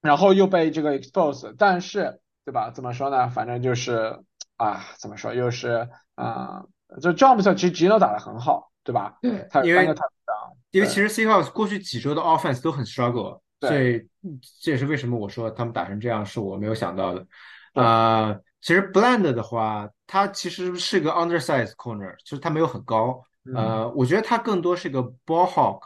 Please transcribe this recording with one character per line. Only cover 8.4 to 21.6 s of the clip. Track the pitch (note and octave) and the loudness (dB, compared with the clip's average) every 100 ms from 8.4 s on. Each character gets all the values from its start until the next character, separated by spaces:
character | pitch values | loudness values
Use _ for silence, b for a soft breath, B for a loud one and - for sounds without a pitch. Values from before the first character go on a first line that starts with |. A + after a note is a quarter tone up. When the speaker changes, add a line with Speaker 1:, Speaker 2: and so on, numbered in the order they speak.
| C3+ - - _ | -2 -2 -4 _
Speaker 1:
对 | - | -4
吧？ | A#2 G2+ _ | -4 -4 _
Speaker 2:
对， | B3 G3+ - | -4 -4 -2
Speaker 1:
他 | D3 | 0
有 | E3 F3+ | 4 4
三 | E3 | 4
个 | |
touchdown， | D3+ - _ - A2 A#2 _ _ | 0 -6 _ -8 -8 -8 _ _
Speaker 2:
因 | F#3+ | 0
为， | |
因 | |
为 | G3+ | 2
其 | G3 | 0
实 | G#3 | 0
Seahawks | G#3+ A3 G3+ C#3+ | 0 2 2 2
过 | - G#3 | -4 -4
去 | G3+ | -4
几 | F#3+ A#2+ | -6 -6
周 | C#3 D3 | -4 -2
的 | |
offense | D#3+ D#3+ E3 B2+ | 0 0 0 -2
都 | E3 | -4
很 | C#3+ A2+ | -4 -8
struggle， | - B2 A#2+ F#2+ - _ _ | -2 -2 -2 -6 -12 _ _
Speaker 1:
对。 | C3+ | -2
Speaker 2:
所 | C#3+ | 2
以 | B2+ A#2 - _ F#3+ C3+ - _ | 2 0 -6 _ -16 -16 -20 _
这 | E3+ | -2
也 | C3+ | -2
是 | C#3 | -2
为 | D3 | -4
什 | B2 | -4
么 | A#2+ | -4
我 | G2 | -6
说 | - A2+ | -6 -8
他 | G#2+ A#2 | -6 -6
们 | |
打 | A2 E2+ | -6 -6
成 | G2+ | -6
这 | A#2 | -4
样 | A2 G#2 | -4 -4
是 | - | -6
我 | G2 F#2+ | -6 -6
没 | G#2+ | -6
有 | |
想 | A2 F#2 F#2 | -4 -4 -4
到 | F#2 | -4
的。 | F2+ - B B B B | -6 -12 B B B B
Speaker 1:
对。 | - | 2
Speaker 2:
呃， | A#2+ A2+ A2+ A2+ A2 G2+ _ _ | 4 6 6 4 2 -4 _ _
其 | - | 2
实 | F3 G3 | 2 4
Bland | F#3 A#3 A#3+ E3+ | 2 4 4 2
的 | A#2 | 0
话， | G#2+ A#2 A2 G#2+ G#2 _ _ | -4 -4 -2 -4 -8 _ _
他 | F#3+ G3+ | 0 0
其 | G3+ F3+ | -2 -10
实 | E3+ F3+ F3+ | -6 -6 -6
是 | - G3 | -2 0
个 | D#3 | 0
undersized | E3 E3+ E3+ C#3+ C#3 | 0 0 0 0 0